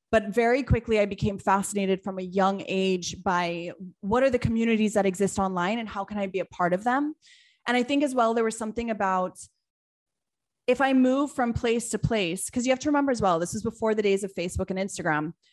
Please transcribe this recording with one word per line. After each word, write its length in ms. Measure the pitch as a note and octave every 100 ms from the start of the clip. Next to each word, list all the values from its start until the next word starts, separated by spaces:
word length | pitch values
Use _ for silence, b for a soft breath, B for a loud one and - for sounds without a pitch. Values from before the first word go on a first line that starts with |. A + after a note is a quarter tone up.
| _
But 160 | A3 G#3
very 340 | A3 A#3 B3+
quickly, 380 | B3 A#3+ A#3 G#3+
I 60 | G3+
became 320 | G3 G#3+ G3
fascinated 640 | - G3 F#3+ G3+ F#3+ F#3+
from 140 | G#3 F#3+
a 40 |
young 400 | F#3 F#3 F#3+ G3 -
age 520 | F#3+ F#3+ F#3 E3+ -
by 500 | G3 F3+ F3 E3+ E3+ - F#3 -
what 220 | G3 A#3
are 80 | C4+
the 80 | B3
communities 540 | A3+ A3+ A3+ A3 G#3+
that 120 | G#3 G3
exist 320 | F3+ G3 -
online 400 | F#3+ F3+ F3 A#3
and 100 | G#3+
how 160 | G3+
can 140 | G3 G#3
I 80 | G3
be 120 | F#3
a 40 |
part 280 | F3 - F3
of 100 | F3+
them? 300 | A3+ C4 D4 D#4 b b b b -
And 100 | B3
I 60 |
think 200 | B3 C#4+
as 100 | D4
well, 200 | B3+ A3+
there 100 | A#3
was 140 | A3+ A3
something 320 | A3 G#3+ A#3
about 480 | G#3 G3 F#3 F#3 - - _ _ _ _ _ _ _ _ _ _ _ -
if 140 | B3
I 120 | C4+
move 400 | C4 B3+ C4 C#4+
from 200 | - A#3+
place 360 | A3+ A#3+ A#3 -
to 80 | G#3+
place, 500 | - A3+ F3 F3+ -
'cause 160 | B3+ A#3+
you 40 |
have 60 | B3+
to 80 | D4+
remember 220 | C#4+ C#4
as 100 | A#3
well, 160 | G3 E3
this 140 | F3
was 100 | A3
before 320 | A3 - A3
the 80 | G#3+
days 200 | G#3 G3
of 100 | G3+
Facebook 360 | - F3 - F#3+
and 80 | F#3+
Instagram. 540 | G3 - E3 D3+ D3+ - _